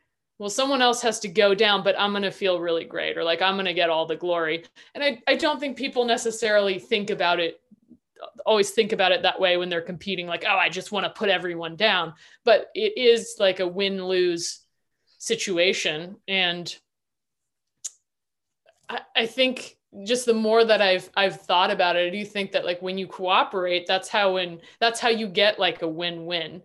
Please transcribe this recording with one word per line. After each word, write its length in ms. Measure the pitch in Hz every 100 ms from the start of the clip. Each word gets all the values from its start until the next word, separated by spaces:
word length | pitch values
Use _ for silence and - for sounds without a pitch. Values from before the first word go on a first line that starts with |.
| _ _ _ -
well, 120 | 208
someone 320 | 208 269 269
else 200 | 247 240
has 160 | 240 214
to 100 | 208
go 240 | 170 202
down, 300 | 196 214 196
but 140 | 190 190
I'm 140 | 202
gonna 200 | 202 196
feel 280 | - 190 175
really 240 | 170 165
great, 340 | - 165 160 156
or, 60 |
like, 180 | 165 170
I'm 140 | 190 196
gonna 180 | 190
get 160 | 175 170
all 160 | 160 160
the 120 | 160
glory. 480 | 175 170 160 165 - _ - -
And 60 |
I, 200 | 285 226 -
I 100 | 262
don't 240 | 320 285
think 180 | 285 -
people 260 | 269 262
necessarily 760 | 240 240 226 220 220 208 202 185
think 320 | - 214 208
about 300 | 196 233 175
it, 220 | 165 - _ - _ - _ _ - - -
always 260 | 214 202
think 200 | - 214
about 220 | 202 185
it 80 | 180
that 180 | 180 175
way 160 | 185 180
when 140 | 180
they're 120 | 170
competing, 460 | 170 175 196 180 175
like, 160 | 170 214
"Oh, 120 | 190
I 100 | 170
just 240 | 180 175
wanna 180 | 202 175
put 200 | - 208
everyone 480 | 180 180 170 170 165
down." 380 | 214 185 165 - - -
But 260 | 240 202 - -
it 220 | 214 220
is, 380 | 247 233 - -
like, 220 | 196 185
a 60 | 180
win-lose 920 | 180 196 196 185 185 180 170 165 - _ _ _ _ _ _
situation. 960 | - 226 - 170 185 - 175 156 175 208 -
And 480 | 190 180 175 170 - _ _ _ _ _ _ _ _ _ _ - - _ _ _ _ _ _ _ _ -
I, 120 | 226 - -
I 100 | 226
think 520 | 262 254 254 - - _ 196
just 220 | 196 247 240
the 80 |
more 320 | 220 220 226 226
that 160 | 208
I've, 280 | 196 185 180 202
I've 240 | 196 156
thought 280 | - 180 202
about 260 | 190 180 175
it, 120 | 175
I 20 |
do 160 | 202 208
think 260 | 208 196
that, 120 | 180 175
like, 160 | 175
when 160 | 185 190
you 100 | 185
cooperate, 800 | - 185 202 277 196 180 175 175
that's 240 | 190 185
how, 240 | 214 202
when, 260 | 185 175 165 - -
that's 200 | 226 226
how 100 | 240
you 180 | 220 220
get, 320 | 175 208 208
like, 240 | 180 165
a 40 | 165
win-win, 760 | 160 175 170 165 175 160 175